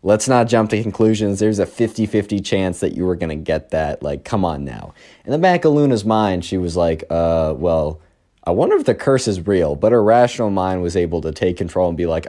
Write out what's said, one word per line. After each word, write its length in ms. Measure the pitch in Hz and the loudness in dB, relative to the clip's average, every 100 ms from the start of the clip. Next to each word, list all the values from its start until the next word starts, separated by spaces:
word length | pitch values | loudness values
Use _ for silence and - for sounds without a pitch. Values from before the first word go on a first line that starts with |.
let's 260 | 95 107 131 | 0 2 4
not 180 | 123 117 | 2 4
jump 220 | 120 107 | 2 2
to 120 | 110 | 0
conclusions. 560 | 110 95 110 107 104 101 | -2 2 2 2 0 0
There's 200 | 107 101 | 0 0
a 60 | |
fifty 400 | 90 - 110 - | -2 -2 -4 -2
fifty 360 | 104 107 98 101 | -2 -2 -2 -4
chance 400 | - 98 92 87 | -2 -2 -2 -2
that 140 | 95 | -6
you 120 | - 90 | -2 -4
were 100 | 87 | -2
gonna 180 | 80 | -4
get 360 | 76 80 78 - | -6 -4 -4 -2
that. 320 | 80 76 - | -4 -4 -4
Like, 220 | 73 71 | -6 -8
come 200 | - 104 | -4 -2
on 220 | 87 71 69 | -2 -4 -8
now." 260 | 50 - - - _ | -12 -16 -20 -20 _
In 80 | - | -6
the 60 | 151 | 0
back 260 | 185 175 | 2 4
of 80 | 165 | 2
Luna's 320 | 147 143 113 | 4 4 2
mind, 400 | 107 110 104 90 | 0 2 2 -2
she 140 | - 95 | -4 -4
was 180 | 87 87 | -2 0
like, 260 | 85 80 - | 0 -2 -4
"Uh, 460 | 82 82 82 78 67 | -2 0 2 0 -2
well, 420 | 85 80 76 80 _ _ _ _ | 0 0 -2 -6 _ _ _ _
I 60 | 82 | -2
wonder 240 | 92 247 | 0 2
if 120 | 403 277 | 2 0
the 80 | 107 | 0
curse 320 | - 135 113 | 2 0 0
is 180 | 92 85 | -2 0
real," 300 | 95 78 71 | 2 2 0
but 160 | 107 | 2
her 100 | 120 | 4
rational 480 | 104 120 120 - 107 | 6 6 4 2 -2
mind 320 | 98 92 92 | 0 -2 -2
was 140 | 87 92 | -2 -2
able 240 | 85 85 | -2 -2
to 100 | 80 | -6
take 260 | 78 92 87 | -2 -2 -2
control 300 | 85 92 90 | -4 -2 -2
and 100 | 82 | -2
be 100 | 85 | -2
like, 200 | 80 | -4